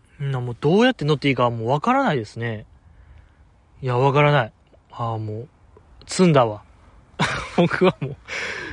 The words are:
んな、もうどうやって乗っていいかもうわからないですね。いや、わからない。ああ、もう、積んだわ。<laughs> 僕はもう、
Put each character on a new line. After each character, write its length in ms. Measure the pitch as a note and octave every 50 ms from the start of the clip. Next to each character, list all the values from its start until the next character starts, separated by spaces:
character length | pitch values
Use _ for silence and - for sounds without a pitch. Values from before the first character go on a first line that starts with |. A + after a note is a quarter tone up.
| _ _ _ -
ん 100 | C#3+ C#3
な、 80 | C3+ B2+
も 140 | B2 B2 A#2
う 40 | -
ど 200 | - D3 F3 G#3
う 60 | A#3+
や 60 | C4
っ 20 | B3
て 120 | - D3+
乗 100 | D3 D3+
っ 20 |
て 100 | C3 -
い 40 | C#3
い 40 | C3
か 140 | B2+ B2 A#2+
も 160 | A#2+ A#2 A2
う 40 | A2+
わ 120 | C#3 D3
か 120 | - A#3+ B3+
ら 100 | C4+ C#4
な 100 | G#3+ D3+
い 40 |
で 80 | B2 G#2+
す 120 | - -
ね。 280 | A2+ A#2 A#2 A2 G#2 - - - - _ - - - - - - - - _ _ _ _ _ _ _ _ _ _ -
い 60 | -
や、 100 | B2+ B2
わ 160 | A#2+ C#3 C#3 C3
か 80 | D3
ら 100 | D3 D3
な 140 | D3 C#3 A#2
い。 80 | - - _ _ _ _ _ _ _
あ 220 | - - A#2+ A#2 A2+
あ、 40 |
も 240 | A2 A2 G#2+ G#2+ A2
う、 80 | A#2+ - _ _ _ _ - - _ _ - - -
積 240 | - - - F#3 E3+
ん 40 | D3+
だ 120 | C#3 A#2+
わ。 180 | A2 G#2 G#2 - - _ _ - - - - _ _ _
<laughs> 400 | - - - - - - - -
僕 280 | - F3 E3 - - F#3
は 100 | F#3 - -
も 100 | C#3+ C3+
う、 60 | C#3+ - - - - - - - - - - -